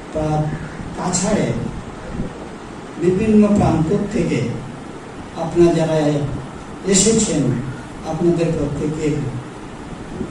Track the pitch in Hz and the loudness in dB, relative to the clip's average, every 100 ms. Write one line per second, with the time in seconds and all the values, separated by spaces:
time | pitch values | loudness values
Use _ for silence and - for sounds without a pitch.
0 | - 156 156 151 151 - - - - - | -8 -2 0 0 0 -4 -8 -10 -10 -6
1 | 180 175 208 208 120 120 - - - - | -2 0 2 2 2 -2 -4 -6 -10 -12
2 | - - - - - - - - - - | -8 -6 -6 -8 -12 -14 -14 -14 -12 0
3 | 175 185 220 214 208 - 165 165 - 202 | 2 4 6 6 8 6 4 4 4 2
4 | 202 - - - 117 - - - - - | 2 0 0 0 0 -4 -8 -12 -12 -14
5 | - - - 165 160 170 170 160 160 156 | -14 -14 -10 -6 0 6 6 6 2 4
6 | 147 143 139 - - - - - 185 196 | 4 2 0 -4 -8 -12 -12 -6 2 4
7 | 214 - - 151 120 120 - - - - | 6 4 2 2 2 0 -4 -8 -12 -10
8 | 160 160 175 170 160 151 139 - 151 156 | -6 0 2 4 2 0 -2 -2 -2 0
9 | 151 - 123 - - - - - - - | 0 0 -2 -6 -10 -12 -14 -12 -12 -12
10 | - - - | -10 -8 -8